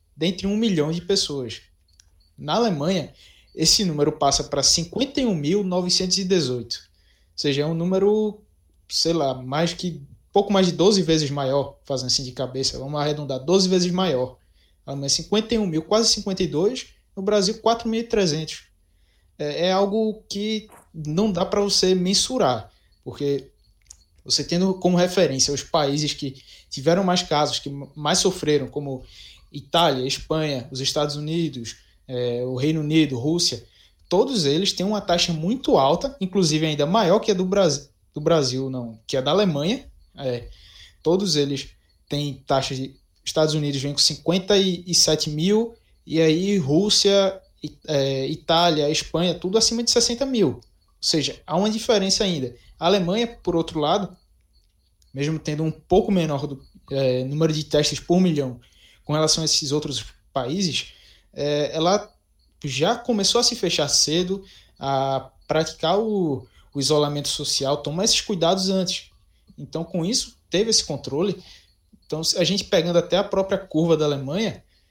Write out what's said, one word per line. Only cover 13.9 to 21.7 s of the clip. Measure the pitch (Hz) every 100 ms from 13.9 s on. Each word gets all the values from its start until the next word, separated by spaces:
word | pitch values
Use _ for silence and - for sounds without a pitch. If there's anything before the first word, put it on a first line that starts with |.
maior. | 180 185 127 123 - _ _ _ _ -
A |
Alemanha, | 139 139
cinquenta | - - 208 220 226
e |
um | 196
mil, | 156
quase | - 214 226
cinquenta | 208 196 185
e | 175
dois, | 143 202 254 - _ _ 196
no |
Brasil, | 190 208 185 220
quatro | 226 233 220
mil | 226
e |
trezentos. | 233 220 180 151 151 - - _ _ _ _ _ _ -
É, | 147 147 180
é |
algo | 190 202 220 220 214 -
que | 202 214 214 214 - _
não | 160 151 165 220
dá | 170
pra | 180 202
você | 202